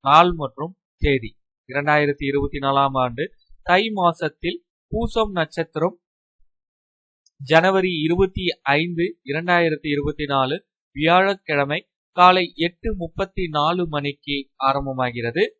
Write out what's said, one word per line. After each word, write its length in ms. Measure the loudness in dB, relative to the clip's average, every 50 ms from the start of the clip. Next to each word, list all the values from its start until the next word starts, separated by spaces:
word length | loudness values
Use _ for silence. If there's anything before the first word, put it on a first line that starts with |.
நாள் 320 | _ 6 6 6 6 6 2
மற்றும் 440 | -4 -8 -10 _ -8 -10 -10 -10 _ _ _ _
தேதி. 400 | _ -2 0 0 0 -2 -8 -16 _ _ _ _ _ _ _
இரண்டாயிரத்தி 560 | -6 -4 0 2 2 2 2 2 -2 _ -4
இருபத்தி 340 | -4 -2 -2 -2 -2 -6 -4
நாலாம் 340 | -2 0 2 2 2 2 0
ஆண்டு 400 | -2 -2 -2 -4 -6 -10 -10 _ _ _ _ -20 _ -2
தை 300 | 0 2 2 2 0 -2
மாசத்தில் 680 | 0 0 0 0 0 -6 -6 -6 _ -8 -8 -8 -8 _ _ _ _ _ _ -4
பூசம் 380 | -4 -4 -2 0 -2 -2 -2
நட்சத்திரம் 680 | -2 -4 -4 -4 -4 -6 -6 -6 _ -2 -2 -2 -4 _ _ _ _ _ _ _ _ _ _ _ _ _ _ _ _ _ _ _ _ _ _ _ _ _ _ _ _ _
ஜனவரி 600 | -4 4 4 6 6 6 2 2 0 0 -2 -2
இருபத்தி 440 | 0 0 2 2 2 0 0 -4 -4 -4 -6 _ _
ஐந்து, 580 | 0 0 0 0 -2 -2 -2 -4 -4 -4 _ _
இரண்டாயிரத்தி 640 | -8 -6 -6 -2 0 2 2 2 2 0 -2 _ -4
இருபத்தி 360 | -4 -2 -2 -4 -6 -6 -6
நாலு 420 | -2 0 0 0 0 -2 -6 _ _ _ _ _ _ _
வியாழக்கிழமை 960 | -2 0 2 4 4 4 2 0 -4 _ -4 0 0 0 0 -2 -6 -6 _ _ _ _ _
காலை 420 | _ 6 6 6 6 6 0 -4 _
எட்டு 420 | -4 -4 -4 -4 _ -8 -6 -6
முப்பத்தி 520 | -6 -8 -10 _ -6 -6 -6 _ -6 -6 -4
நாலு 380 | -2 0 0 0 0 0 -2
மணிக்கு 640 | -2 -4 -4 -4 -4 -8 _ _ -6 -6 -6 -6 _ _ _ 0
ஆரம்பமாகிறது. 760 | 0 0 0 -2 -6 -4 -2 -4 -4 -4 -4 -6 -4 0 0 -2 -2 -4